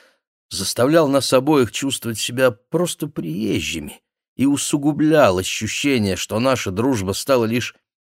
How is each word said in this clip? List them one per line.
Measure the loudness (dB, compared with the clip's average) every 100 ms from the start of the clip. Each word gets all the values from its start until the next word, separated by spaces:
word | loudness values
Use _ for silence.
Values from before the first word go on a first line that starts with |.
| _ _ _ _ _
заставлял | -8 -6 0 2 4 4
нас | 2 2
обоих | 2 4 2 2
чувствовать | -2 -6 -6 -6 -6
себя | -6 0 0
просто | 0 _ -4 -4 -4 -8
приезжими | -8 -8 -6 -2 -2 -4 -8 -10 -16 _ _ _ 0
и | 0
усугублял | 2 0 0 0 2 4 6 6 4
ощущение, | -2 -6 -6 -4 0 2 0 -2
что | -4 -2
наша | 0 0 -2
дружба | -2 -2 -2 -2
стала | -6 0 0 2
лишь | -2 -6 -12 _ _ _